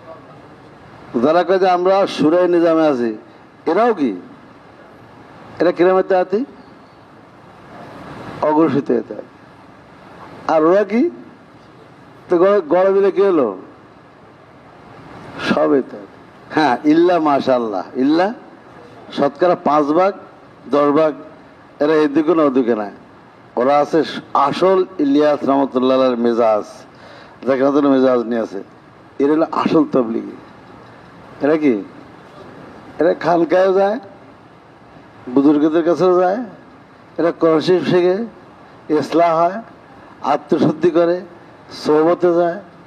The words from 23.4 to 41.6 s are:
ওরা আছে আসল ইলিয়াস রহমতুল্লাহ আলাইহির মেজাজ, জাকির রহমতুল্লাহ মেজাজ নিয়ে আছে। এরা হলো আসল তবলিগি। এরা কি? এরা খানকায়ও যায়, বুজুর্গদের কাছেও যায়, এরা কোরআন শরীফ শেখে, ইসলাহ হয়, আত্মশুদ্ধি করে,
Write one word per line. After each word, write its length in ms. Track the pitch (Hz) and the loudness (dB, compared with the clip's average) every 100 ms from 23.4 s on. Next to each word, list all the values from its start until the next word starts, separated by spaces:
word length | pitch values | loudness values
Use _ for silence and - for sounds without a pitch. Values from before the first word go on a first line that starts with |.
| - - | -10 -4
ওরা 220 | 127 147 | 0 2
আছে 240 | 147 165 123 - - | 2 0 -2 -8 -4
আসল 500 | 139 139 - 185 190 185 - | -2 0 0 2 2 -2 -2
ইলিয়াস 500 | 147 143 151 143 120 | 0 2 2 0 0
রহমতুল্লাহ 500 | 139 135 127 131 131 | 0 0 0 0 2
আলাইহির 200 | 131 120 | 0 0
মেজাজ, 460 | 120 113 113 107 - - - - - - - - 113 | 0 2 2 0 -4 -14 -20 -20 -20 -20 -20 -8 -4
জাকির 180 | 131 | 0
রহমতুল্লাহ 280 | 139 143 143 | 2 2 2
মেজাজ 280 | 135 131 123 | 4 4 2
নিয়ে 220 | 113 117 | 0 -4
আছে। 200 | 104 98 - - - - - - | -4 -8 -14 -20 -20 -20 -14 -2
এরা 140 | 143 | 0
হলো 140 | 156 160 | 0 0
আসল 320 | - - 160 147 | -2 0 2 2
তবলিগি। 440 | 135 113 113 101 - - - - - - - - - - - | 0 -2 -4 -8 -14 -20 -20 -20 -20 -20 -20 -20 -20 -20 -6
এরা 160 | 143 156 | -2 0
কি? 260 | 151 107 87 - - - - - - - - - - - | 0 -2 -4 -18 -20 -20 -20 -20 -20 -20 -20 -20 -12 -2
এরা 160 | 160 | 0
খানকায়ও 580 | 185 156 170 160 180 190 | 0 0 0 2 2 2
যায়, 280 | 185 196 240 - - - - - - - - - - - - - | 2 0 -2 -10 -20 -20 -20 -20 -20 -20 -20 -20 -20 -20 -20 -4
বুজুর্গদের 560 | 127 139 147 156 160 | 2 4 4 2 0
কাছেও 360 | 165 151 185 180 | 0 0 2 2
যায়, 240 | 180 214 226 - - - - - - - | 0 -2 -8 -16 -20 -20 -20 -20 -14 -4
এরা 140 | 165 | -4
কোরআন 280 | - 165 160 | 0 0 2
শরীফ 280 | 143 185 135 | 2 0 2
শেখে, 360 | 180 180 190 233 - - - - - - | 0 2 -2 -6 -14 -20 -20 -20 -20 -4
ইসলাহ 420 | 151 135 160 170 160 | -4 0 0 2 2
হয়, 260 | 175 202 226 - - - - - | 0 -2 -12 -20 -20 -20 -20 -8
আত্মশুদ্ধি 680 | - 147 - 160 135 151 175 | -4 -4 -2 0 0 0 0
করে, 300 | 165 170 180 202 - - - | 2 0 -2 -8 -20 -20 -20